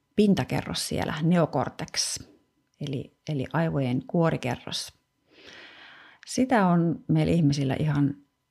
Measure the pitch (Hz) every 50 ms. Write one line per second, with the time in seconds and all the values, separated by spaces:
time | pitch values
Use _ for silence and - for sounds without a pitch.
0 | _ _ _ - 208 202 190 147 127 - 127 - - - 160 - - - - -
1 | - - - 156 156 160 180 175 160 - - 143 117 - - - 160 - - -
2 | - - - - - - - _ _ _ _ _ _ _ _ _ 151 143 135 131
3 | - - _ _ _ - 156 139 127 - - 147 170 160 160 147 135 123 123 131
4 | - - - 175 165 160 - - - 120 127 - - - - - - - - _
5 | _ _ _ _ _ _ _ - - - - - - - - - - - - -
6 | - - - _ - - - - 254 262 269 220 190 180 175 170 165 170 - -
7 | - - 156 160 156 160 165 170 160 143 143 143 139 131 131 - - 151 147 143
8 | 143 139 - - - _ _ _ _ _